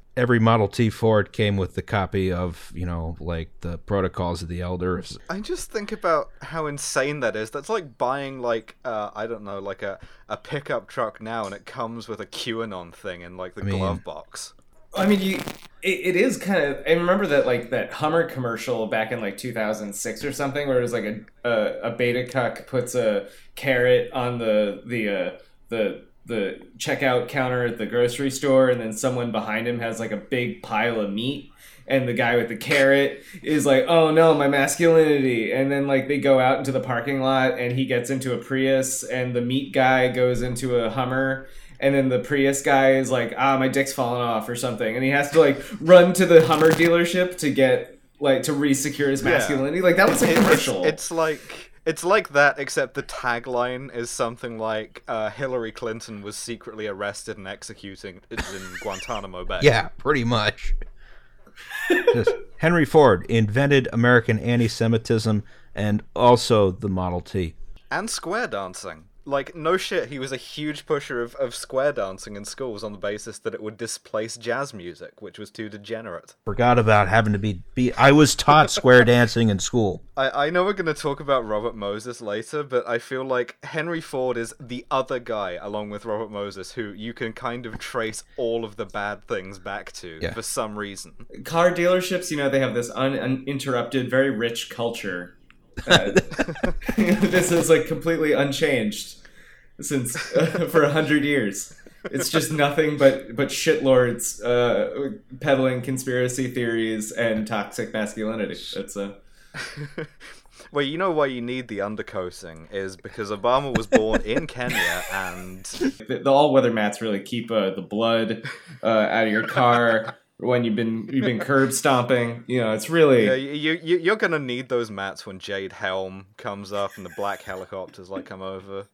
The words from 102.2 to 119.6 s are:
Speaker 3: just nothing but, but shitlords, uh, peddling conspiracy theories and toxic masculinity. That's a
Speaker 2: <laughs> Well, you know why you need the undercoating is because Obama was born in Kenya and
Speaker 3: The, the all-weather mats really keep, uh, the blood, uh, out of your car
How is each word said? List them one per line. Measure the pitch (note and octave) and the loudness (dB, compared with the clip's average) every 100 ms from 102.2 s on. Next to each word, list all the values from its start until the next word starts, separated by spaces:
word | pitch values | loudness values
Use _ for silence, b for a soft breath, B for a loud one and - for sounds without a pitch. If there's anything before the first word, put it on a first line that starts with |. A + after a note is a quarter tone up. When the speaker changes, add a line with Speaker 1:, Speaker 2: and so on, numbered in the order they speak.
| - | 0
Speaker 3:
just | D#3+ D3+ | 0 0
nothing | D3+ C#3+ D3+ D3+ C#3 | 0 2 2 0 6
but, | C3+ - - | 4 4 -6
but | A#2+ C3+ | -2 -2
shitlords, | - D#3+ B2+ C3 B2+ B2 A2 - - | 0 2 2 6 6 4 0 -6 -6
uh, | A#2 B2 A#2+ G#2 - C#3 C#3 - - B2+ | 0 2 2 2 0 -4 -8 -8 -16 -6
peddling | D3+ C3 C3 B2+ | 2 2 2 0
conspiracy | B2+ B2+ C3 B2+ B2 B2 B2+ | -4 -6 -2 0 0 -2 -4
theories | B2+ A#2 A2+ A2+ A2 G#2 | -2 -2 0 -2 -4 -6
and | - A#2 A2 | -2 -2 -2
toxic | G#2+ G#2+ - - A2 | -2 -4 -6 -8 -6
masculinity. | A2 G#2 A2 G#2+ A2+ G2 - - | -4 -6 -4 -6 -4 -6 -8 -10
That's | - - | -10 -10
a | G2+ G2 G3 - B B | -8 -10 -10 -20 B B
Speaker 2:
<laughs> | B B - C#3+ - D3+ _ B B - B B | B B -12 -14 -12 -14 _ B B -20 B B
Well, | D3 | -4
you | C#3 D#3+ | -2 -2
know | F#3+ | -2
why | D#3 C#3 | 2 0
you | B2 | -2
need | A#2+ B2+ A#2+ | -6 -6 -6
the | G2+ | -6
undercoating | G2+ G#2+ - G#2 F2+ - E2+ D#2+ E2 | -6 -6 -8 -8 -8 -10 -18 -18 -10
is | G2+ F#2+ F#2 | -8 -8 -10
because | G2 - G2+ | -16 -10 -6
Obama | G#2 A#2+ C3 C#3 B2 | -2 2 2 0 -4
was | G#2+ | 0
born | B3 A2 A2 | 2 2 0
in | G#2+ A#2+ E3 | 0 -4 -4
Kenya | B2 B2 - - F2+ - | -6 -4 -2 -2 -2 -4
and | F#2+ F#2 F2+ F#2 F#2 | -6 -6 -8 -14 -14
Speaker 3:
The, | - - C4+ - - A#2+ | -14 -4 -4 -4 -8 -4
the | C3+ | 4
all-weather | C#3 D3+ C3+ B2 | 4 6 4 4
mats | A2 G#2 - | 2 -2 -2
really | A2 G2 | -4 -4
keep, | - A#2+ - | -4 -8 -2
uh, | A2 F#2+ | 0 0
the | F#2+ | -2
blood, | F2 G#2 A2+ A2+ A2 G#2+ B B B C#3 | -6 0 2 2 0 -4 B B B -4
uh, | A2 | 2
out | A2 - A2 A2 | 4 4 2 2
of | |
your | G#2+ A2 | 2 0
car | - | 4